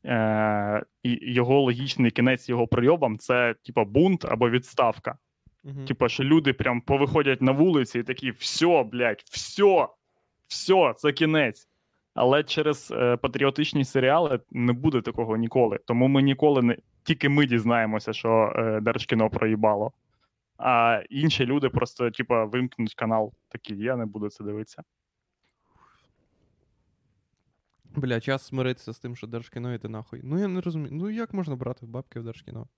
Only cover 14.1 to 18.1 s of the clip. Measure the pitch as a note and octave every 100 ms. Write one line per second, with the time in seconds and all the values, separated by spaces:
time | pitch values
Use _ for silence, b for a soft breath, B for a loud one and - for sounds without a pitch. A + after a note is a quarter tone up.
14.1 | D#3 D#3 B2+ _ - A#2+ A#2+ D#3 C3 A#2+
15.1 | A2+ A2+ A2 A2+ C3 A#2 G2+ - A#2+ C3
16.1 | C#3 C#3 C3 D3+ C#3 A#2+ - _ _ -
17.1 | D#3 C#3+ C#3+ C#3 A#2+ A2+ A#2 A2 G#2+ G#2+